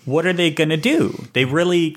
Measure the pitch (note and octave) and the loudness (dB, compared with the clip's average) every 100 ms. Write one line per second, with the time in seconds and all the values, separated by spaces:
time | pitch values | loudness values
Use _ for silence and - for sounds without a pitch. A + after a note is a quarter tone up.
0 | - D3 F3 F3+ E3+ D3+ D#3 D#3+ A3+ D#4 | -4 -2 0 0 0 0 0 0 0 0
1 | G#2+ - A#2+ B2 C3 D3 F3 F3 D#3+ | 0 -4 -4 0 0 0 2 2 0